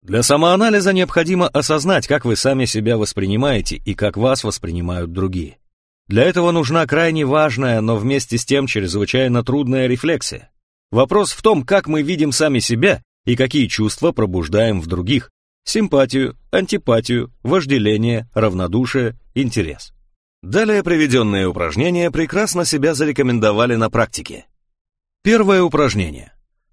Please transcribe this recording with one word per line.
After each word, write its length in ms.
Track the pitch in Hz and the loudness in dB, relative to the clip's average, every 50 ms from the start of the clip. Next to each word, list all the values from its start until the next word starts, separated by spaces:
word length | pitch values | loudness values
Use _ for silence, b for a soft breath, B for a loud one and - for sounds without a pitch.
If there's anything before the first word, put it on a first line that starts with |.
Для 220 | - - 101 117 | -10 -4 -2 0
самоанализа 680 | 123 - 147 151 165 175 180 196 226 226 214 202 185 196 | 2 2 4 4 4 4 4 4 4 4 2 2 2 2
необходимо 560 | 190 185 180 - - 170 165 165 185 180 175 - | 2 2 0 0 0 0 0 2 0 0 0 0
осознать, 580 | - 143 139 - 156 151 143 190 190 139 - | 0 -2 0 0 0 0 0 2 0 0 0
как 180 | - 143 139 - | 0 -2 0 0
вы 120 | 120 107 | 0 -2
сами 280 | - - 135 135 131 127 | 0 0 0 0 0 -2
себя 320 | 117 - 110 104 113 117 | -2 -2 -2 0 0 0
воспринимаете 840 | 110 104 - - 101 98 95 104 117 135 147 127 104 - - - - - | 0 -2 -4 -4 -4 -4 -2 0 0 0 0 0 -2 -2 -4 -6 -6 -6
и 100 | 107 95 | -6 -4
как 220 | - 104 101 - | -2 -2 -2 -2
вас 280 | 101 117 131 131 - - | 0 0 0 0 0 -2
воспринимают 680 | 107 - - - 85 82 87 87 87 90 87 87 82 | -6 -6 -6 -6 -8 -6 -6 -4 -4 -6 -6 -6 -6
другие. 460 | 82 92 95 92 92 90 78 71 - _ _ _ _ _ _ _ _ _ _ | -4 -4 -4 -4 -4 -6 -8 -8 -12 _ _ _ _ _ _ _ _ _ _
Для 160 | - 98 113 | -2 2 4
этого 300 | 139 185 - 180 170 175 | 4 4 4 2 2 2
нужна 340 | 170 170 143 120 160 165 156 | 2 0 0 0 0 0 0
крайне 400 | 127 143 156 170 165 160 156 147 | 0 0 0 0 0 0 0 0
важная, 540 | 127 143 156 156 151 110 120 135 123 117 110 | 0 2 2 2 0 0 -2 0 0 0 0
но 160 | 107 113 117 | 0 0 0
вместе 420 | 104 110 127 139 135 - - 117 117 | 0 0 0 -2 -2 -2 -2 -4 -4
с 80 | - | -2
тем 220 | - 139 139 139 123 | 0 0 0 0 0
чрезвычайно 760 | - 107 95 87 87 104 101 - - 131 131 127 120 120 | -2 -2 -2 -2 -2 -2 -2 0 0 0 0 2 0 0
трудная 460 | 117 - 135 147 139 123 135 131 127 123 | 0 0 -2 -2 0 0 0 0 0 0
рефлексия. 600 | 127 120 - 160 160 - - - - - - _ _ _ _ _ _ _ _ - | 0 0 0 -2 -2 -2 -4 -8 -10 -12 -16 _ _ _ _ _ _ _ _ -2
Вопрос 400 | 101 117 135 - 190 208 190 - | 0 0 2 4 2 2 2 0
в 100 | - - | -2 0
том, 220 | - 220 208 147 120 | 2 2 2 2 0
как 240 | - 190 98 - 151 | 2 0 0 2 0
мы 140 | 160 156 | -2 -2
видим 280 | 143 151 185 147 156 143 | -2 -2 0 0 0 0
сами 300 | 127 - 156 151 135 113 | 0 0 0 2 0 0
себя 420 | - - 120 117 180 202 135 - - _ _ _ - | 0 0 0 2 2 2 0 0 -4 _ _ _ -2
и 80 | 123 123 | -2 0
какие 320 | 123 131 127 - 147 123 | 0 0 0 2 0 0
чувства 460 | 95 - 110 107 107 - - 156 170 | 0 0 0 -2 -2 -2 0 0 0
пробуждаем 680 | - - 110 92 90 90 80 80 101 104 113 113 104 90 | 2 0 -2 0 0 -2 -2 0 2 2 2 2 0 -2
в 60 | 80 | -4
других: 440 | 80 90 87 87 98 143 120 - - _ _ _ _ _ _ - | -4 -4 -4 -2 0 -2 -2 -2 -6 _ _ _ _ _ _ -8
симпатию, 720 | - - 220 220 - 147 139 135 127 131 135 131 123 - - - - | -4 -2 0 0 2 4 2 2 2 2 -2 -2 -2 -6 -10 -8 -2
антипатию, 800 | - 185 190 - 214 - - 127 117 113 117 - 123 120 123 120 - _ | -2 -2 0 0 -2 -2 0 2 2 2 2 0 -2 -2 -4 -6 -10 _
вожделение, 880 | - 123 170 190 143 135 139 123 104 107 107 107 113 120 120 110 117 - | -4 0 0 0 0 0 0 2 2 2 2 2 0 0 -2 -2 -6 -6
равнодушие, 840 | - - 110 107 90 92 92 85 95 120 127 120 - 135 120 110 - - - - - | -2 0 0 0 0 -2 -4 -2 -2 -2 -2 0 -2 -2 -2 -4 -6 -10 -16 -8 -4
интерес. 580 | 123 139 117 - 117 87 78 69 - - - - _ _ _ _ _ _ _ _ _ | -4 -2 -2 -2 -2 -4 -4 -6 -14 -18 -20 -20 _ _ _ _ _ _ _ _ _
Далее 420 | - 92 104 - 220 214 208 202 175 | -8 -2 0 0 2 2 0 0 0
приведённые 640 | 175 175 156 156 139 120 127 113 104 101 98 95 90 | 0 2 2 2 2 2 2 2 2 0 0 0 -2
упражнения 640 | 82 87 85 80 76 104 147 180 175 175 170 165 | -2 -2 -4 -4 -2 0 0 0 0 0 -2 -2
прекрасно 520 | 123 156 165 - 165 196 214 196 - 175 170 | -2 -2 -4 -2 -2 -2 -2 -2 -2 -2 -2
себя 300 | - 156 139 135 165 156 | -2 -2 0 0 0 0
зарекомендовали 800 | 131 151 147 139 147 135 123 120 113 107 107 104 107 120 123 117 | 0 -2 -2 0 0 0 0 2 2 2 2 2 2 2 2 2
на 160 | 113 113 104 | 0 0 0
практике. 560 | - 113 110 - - 107 101 - - - - _ _ _ _ _ _ _ _ _ _ _ _ _ _ _ - | 0 0 0 -2 -4 -10 -12 -12 -16 -18 -18 _ _ _ _ _ _ _ _ _ _ _ _ _ _ _ 0
Первое 360 | 202 226 214 208 196 196 185 | 2 4 4 4 4 4 4
упражнение. 720 | 180 160 147 147 147 120 - 104 87 78 71 64 62 - _ _ _ _ _ _ _ _ | 2 2 2 2 2 2 0 -2 -4 -4 -6 -14 -18 -20 _ _ _ _ _ _ _ _